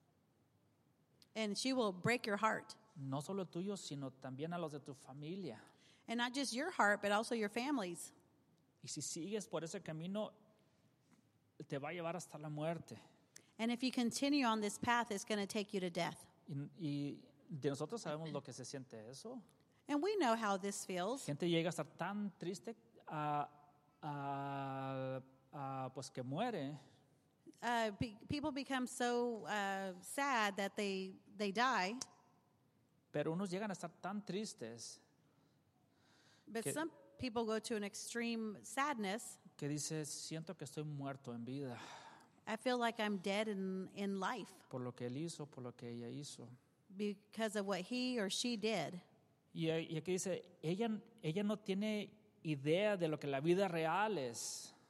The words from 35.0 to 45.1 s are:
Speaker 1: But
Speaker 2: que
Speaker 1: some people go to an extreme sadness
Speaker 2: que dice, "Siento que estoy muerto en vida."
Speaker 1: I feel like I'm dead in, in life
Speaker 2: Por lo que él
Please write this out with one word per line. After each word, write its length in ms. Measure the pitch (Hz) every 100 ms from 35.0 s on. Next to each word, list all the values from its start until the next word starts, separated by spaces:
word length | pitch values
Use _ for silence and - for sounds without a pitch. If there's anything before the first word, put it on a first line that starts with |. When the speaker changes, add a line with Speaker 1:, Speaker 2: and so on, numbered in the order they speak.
| _ _ _ _ _ _ _ _ _ _ - - - - -
Speaker 1:
But 140 | 226
Speaker 2:
que 80 | 175
Speaker 1:
some 180 | 294 320 - - -
people 280 | 262 226 220
go 140 | 220
to 160 | 220 214
an 80 |
extreme 720 | 202 - - 233 233 226 220 185
sadness 760 | 214 - 285 247 196 214 - - - -
Speaker 2:
que 100 | 143
dice, 380 | 147 143 156 151
"Siento 500 | - - 160 160 180
que 80 | 143
estoy 180 | - 151
muerto 480 | 143 139 135 -
en 100 | 120
vida." 340 | 117 139 135 113 - - - - - - -
Speaker 1:
I 100 | 220
feel 200 | 262 247
like 220 | 233 220
I'm 180 | 214 202
dead 300 | 196 196 220
in, 420 | 196 190 190 185 -
in 240 | 202 196
life 320 | 190 240 - - -
Speaker 2:
Por 120 | 131
lo 120 | 123
que 140 | 120
él 100 | 123